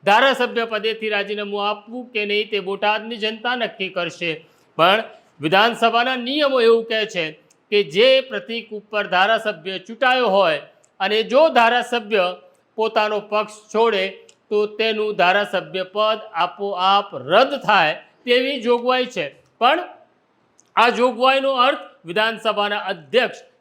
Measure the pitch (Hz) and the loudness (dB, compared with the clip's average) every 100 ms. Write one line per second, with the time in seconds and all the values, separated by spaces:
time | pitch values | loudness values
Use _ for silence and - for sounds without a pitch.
0 | 165 214 269 254 247 208 226 214 214 220 | 4 4 4 2 -2 -2 -4 -4 -4 -4
1 | 220 208 202 208 202 202 202 208 208 240 | -4 -4 -4 -6 -6 -4 -4 -6 -10 -16
2 | 240 214 208 208 208 208 185 196 208 214 | -8 -6 -2 -2 -2 -6 -6 -2 -2 -2
3 | 220 233 214 220 240 247 226 - 190 185 | -6 -6 -6 -6 -6 -4 -6 -6 -8 -6
4 | 170 - 170 156 _ _ _ - 170 208 | -6 -6 -8 -8 _ _ _ 2 4 4
5 | 220 - _ _ 147 190 226 226 226 226 | 0 -14 _ _ 0 4 4 2 0 2
6 | 247 262 240 285 285 262 226 233 226 220 | -2 -4 -4 -2 0 2 4 2 0 -4
7 | 214 185 160 156 _ _ _ 208 185 165 | -4 -4 -6 -8 _ _ _ -2 0 4
8 | 254 262 262 208 - 233 226 214 208 214 | 4 4 0 -10 -8 -10 -10 -14 -8 -6
9 | 196 180 196 226 214 175 165 185 185 226 | 0 2 2 2 -2 -8 -8 -10 -12 -2
10 | 254 254 240 190 185 147 - _ _ _ | 0 2 2 2 2 0 -6 _ _ _
11 | 196 214 208 247 320 247 226 240 240 240 | -2 -2 0 4 4 6 4 2 -2 -6
12 | 208 214 180 180 - _ _ - 220 220 | -2 0 0 -4 -18 _ _ -4 -2 0
13 | 214 208 208 214 208 - _ 214 226 202 | 0 -2 -4 -4 -4 -10 _ 0 2 2
14 | 190 190 - _ _ 208 208 208 220 214 | -2 -8 -20 _ _ -2 -2 -2 -2 -2
15 | 214 185 175 202 202 185 156 180 185 208 | -4 2 2 2 0 -4 -6 -8 -8 -2
16 | 214 220 - 165 175 - 202 185 190 196 | -2 -2 -6 -4 -4 -4 -8 -2 2 2
17 | 196 151 123 190 269 285 175 208 156 175 | 0 -10 2 4 4 0 2 4 4 -2
18 | - _ - 247 262 285 226 233 240 254 | -10 _ 0 0 0 -4 0 0 0 -2
19 | 254 196 147 - _ _ 240 320 359 - | -2 -6 -8 -10 _ _ 2 2 -2 -16
20 | _ _ _ _ _ _ _ - 226 214 | _ _ _ _ _ _ _ 2 2 4
21 | 247 226 254 269 269 262 254 311 - _ | 0 2 2 2 0 2 2 0 -8 _
22 | 165 175 220 226 220 202 202 208 185 190 | -8 -2 -2 -2 -4 -2 -2 -2 -6 -10
23 | 143 208 233 - - _ | -2 0 0 -6 -20 _